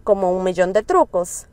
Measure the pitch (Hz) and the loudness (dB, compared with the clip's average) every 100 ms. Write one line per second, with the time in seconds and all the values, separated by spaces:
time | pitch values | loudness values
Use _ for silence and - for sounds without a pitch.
0 | - 196 180 185 185 180 180 202 220 370 | -2 0 0 0 -2 0 0 0 0 0
1 | 302 185 180 - - | 2 -2 -6 -10 -18